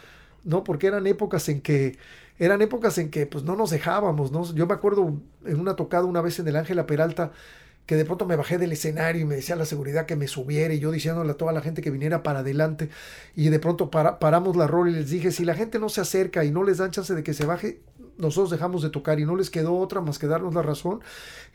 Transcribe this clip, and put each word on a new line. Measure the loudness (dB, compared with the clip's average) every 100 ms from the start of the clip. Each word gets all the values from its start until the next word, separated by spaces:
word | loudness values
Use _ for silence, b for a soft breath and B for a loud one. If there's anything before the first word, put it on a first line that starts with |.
| b b b b
¿No? | -2 -2
Porque | 0 0 2
eran | 2 2
épocas | 0 0 0 0
en | -2
que, | 2 2 2 -2 B B B 0
eran | 2 4
épocas | 4 2 0 0
en | -2
que, | -2 -2
pues, | -4
no | -4 -2
nos | 0
dejábamos, | 0 0 0 2 0 0
¿no? | -2 -4
Yo | 0 0
me |
acuerdo | 2 2 4 2 0 -8 _
en | -4 -2
una | 0 -2
tocada | 0 0 2
una | 2
vez | 0 -2
en | -2
el | -2
Ángela | 0 -2 0
Peralta, | 2 2 0 -6 B B B B B
que | -2 0
de | 2
pronto | -2
me | 0 0
bajé | 0 0
del | 0
escenario | -2 -4 -2 -2 0
y | 0
me |
decía | -2 -2
la | -2 -2
seguridad | -4 -2 -2 -2
que | -2
me | -4
subiera, | -6 -2 0 2
y | 0
yo | 0
diciéndole | -2 -2 -2 -2
a | -2
toda | -2
la | -2
gente | -2 -4
que | -4
viniera | -2 0 0
para | -2 -2
adelante, | -2 0 0 0 -6 B B B B 2
y | 4
de | 4
pronto | 2 0 0
para-, | 4 2 4
paramos | 4 4 4 2
la | 4
rola | 4 2
y |
les | 2 -2
dije, | 0 0
"Si | 0
la | 0
gente | 0 -2 -2
no | -2
se | -2
acerca | 0 0 0 2
y | 2
no | 2
les | 2 2
dan | 0
chance | -2 -4
de | -4
que | -2
se | -2
baje, | 0 -2 -4 -8 -18 -20 -20 -4
nosotros | -2 2 2
dejamos | 2 0 0
de | -2
tocar", | -2 0 0
y | 2
no | 0
les | -2
quedó | 0 0
otra | 0 0 -2
más | -4 -2
que | 0
darnos | 0 0
la | -2
razón. | 0 -2 -4 -6 B B B B B